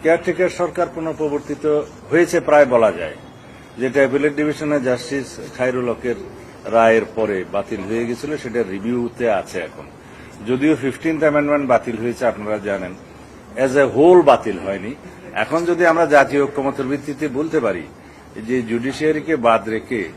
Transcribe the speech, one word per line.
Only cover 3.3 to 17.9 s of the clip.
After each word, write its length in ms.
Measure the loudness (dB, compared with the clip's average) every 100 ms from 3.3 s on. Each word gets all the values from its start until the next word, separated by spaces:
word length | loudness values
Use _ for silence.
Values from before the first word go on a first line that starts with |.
| -20 -20 -20 -20 -6
যেটা 220 | -4 2
অ্যাপিলেট 360 | 2 2 0 0
ডিভিশনের 480 | -4 -2 -2 -2
জাস্টিস 560 | 0 -2 -4 -6 -8 -12 -16 -4
খায়রুল 320 | -2 -2 -2
হকের 260 | -4 -4 -6 -8 -16 -20 -16 0
রায়ের 360 | 4 6 4 2 -2
পরে 280 | -2 -2 -4
বাতিল 300 | -6 -6 -8
হয়ে 240 | -6 -4 -4
গেছিল, 320 | -6 -6 -8
সেটা 260 | -4 -4 -4
রিভিউতে 600 | -4 -4 -2 -4 -2 0
আছে 280 | 0 -2 -8
এখন। 240 | -10 -12 -18 -20 -20 -20 -20 -14 -4
যদিও 280 | 0 2 2
ফিফটিন্থ 440 | -2 -4 -4 0
অ্যামেন্ডমেন্ট 460 | 2 2 2 0 2
বাতিল 320 | 2 2 -4
হয়েছে, 280 | -4 0 -2
আপনারা 320 | -2 -4 -4
জানেন, 360 | -4 -4 -6 -12 -18 -20 -20 -20 -16 -2
as 140 | 0
a 280 | 4 2 6
whole 240 | 8 8
বাতিল 380 | 8 4 2 -6
হয়নি। 360 | -6 -6 -8 -12 -16 -20 -12
এখন 320 | -6 -2 -2 -2
যদি 200 | 2 2
আমরা 200 | 4 4
জাতীয় 380 | 4 4 2
ঐক্যমতের 420 | 0 -2 -4 -4 -4
ভিত্তিতে 420 | -6 -6 -6 -6
বলতে 320 | -4 -2 0
পারি 240 | 0 -4 -8